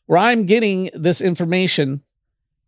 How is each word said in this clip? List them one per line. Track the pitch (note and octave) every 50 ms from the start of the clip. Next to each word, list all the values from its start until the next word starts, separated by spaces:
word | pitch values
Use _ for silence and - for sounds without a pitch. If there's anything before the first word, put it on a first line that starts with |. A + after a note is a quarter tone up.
| _
where | - D#3+ F3
I'm | G#3 A#3+ A#3+ A3+ G3+
getting | E3+ G#3+ A#3+ A3 G3+ F#3+ F#3 F#3 - -
this | D#3+ D#3 F3+ E3+ -
information, | F#3+ F#3 E3+ - F3 E3 F3+ F#3 F#3 E3 - F3 D3 C3+ C#3 C#3 _ _ _ _ _ _ _ _ _ _ _ _ _